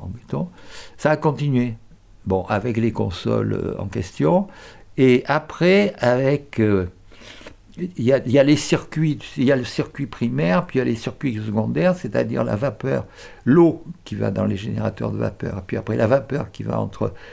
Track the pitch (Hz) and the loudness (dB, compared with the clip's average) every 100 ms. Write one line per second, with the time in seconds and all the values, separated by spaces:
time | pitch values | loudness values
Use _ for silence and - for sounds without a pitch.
0 | 92 - - 139 175 - - - - - | -12 -12 -8 -6 -6 -10 -18 -18 -18 -2
1 | 151 151 156 143 147 127 123 113 - - | 0 2 2 0 0 2 0 -4 -14 -20
2 | _ - 95 92 90 104 120 110 113 110 | _ -12 -2 -2 0 -2 0 0 0 0
3 | 107 85 113 113 107 101 - - 95 - | -4 -4 -2 0 0 -2 -4 -6 -6 -6
4 | - - 147 180 196 - - - - - | -8 -2 2 2 0 -10 -20 -20 -12 2
5 | 131 123 - 151 151 - 175 196 202 - | 6 6 4 -2 -2 0 4 4 2 2
6 | 123 123 135 143 - - 107 98 90 - | 2 4 2 0 -2 0 2 2 0 -8
7 | - - - - - - - - 180 - | -20 -20 -20 -20 -20 -20 -20 -10 -10 -2
8 | 120 131 127 139 139 147 - - - 156 | 2 2 4 4 6 4 4 -2 -2 -2
9 | 160 123 - - 131 135 117 - - - | 0 -2 -8 0 2 2 0 -4 -6 -6
10 | 139 - 120 131 165 180 180 131 123 117 | -8 -4 -2 0 2 2 0 0 0 -2
11 | 131 - 143 107 110 104 110 131 180 180 | -4 -4 -4 -4 -2 -2 0 2 2 0
12 | 117 123 113 127 120 107 139 - 135 135 | -2 -2 0 -2 -2 0 -2 -4 -4 -4
13 | - - - - 120 160 170 165 - - | -4 -16 -20 -4 4 6 6 4 -10 -16
14 | - 104 107 104 101 98 113 107 107 104 | -10 -4 -2 0 -2 -2 -4 -4 -4 -4
15 | 113 104 107 - - 98 - 107 - 117 | -6 -4 -4 -6 -8 -8 -6 -6 -4 0
16 | 113 139 - 139 107 - 110 113 104 - | 2 2 0 -6 -6 -8 -4 -4 -4 -4
17 | 110 - - | -6 -6 -18